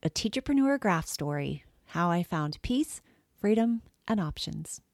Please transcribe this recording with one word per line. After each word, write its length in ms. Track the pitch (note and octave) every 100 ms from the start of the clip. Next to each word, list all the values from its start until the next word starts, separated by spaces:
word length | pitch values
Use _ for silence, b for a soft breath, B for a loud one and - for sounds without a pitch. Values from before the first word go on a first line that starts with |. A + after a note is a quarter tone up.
a 80 | D#3+
Teacherpreneur 680 | - A3+ C4 C4 C#4 C4+ C#4
Graph 280 | G#3+ E3+ -
Story, 580 | - D3 D3 C#3 D3 - _ _
How 220 | D#3+ F3
I 140 | E3+
Found 380 | F3 E3 D3 D3+
Peace, 400 | - B3 D#4 - b b b _
Freedom, 460 | G#3 A3 A#3 A#3 - _ -
and 100 | A3
Options. 640 | D#3 - - D#3 D#3+ - _